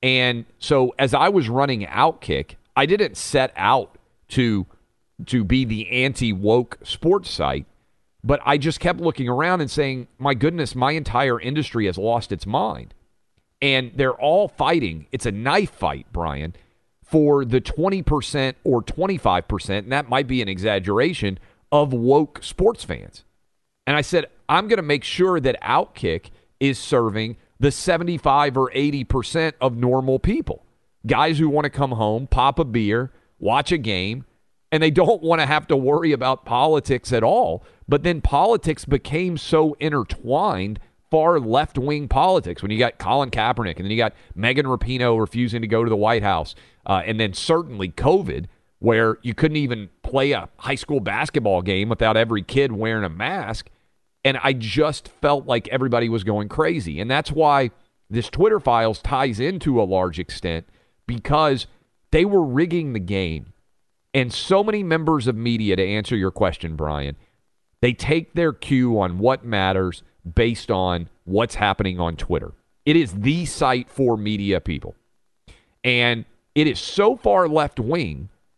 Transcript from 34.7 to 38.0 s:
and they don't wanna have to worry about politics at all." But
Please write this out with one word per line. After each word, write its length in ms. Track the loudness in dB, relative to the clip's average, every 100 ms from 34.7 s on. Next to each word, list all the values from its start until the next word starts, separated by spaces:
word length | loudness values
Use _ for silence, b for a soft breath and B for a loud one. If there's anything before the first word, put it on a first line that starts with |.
and 100 | 2
they 100 | 4
don't 300 | 4 4 4
wanna 240 | 2 2 2
have 220 | 0 2
to 80 | 0
worry 360 | 2 2 2
about 340 | 0 0 -2 -2
politics 680 | 0 2 2 2 -2 0
at 120 | 2
all." 400 | 2 2 0 -2 b b b
But 160 | 0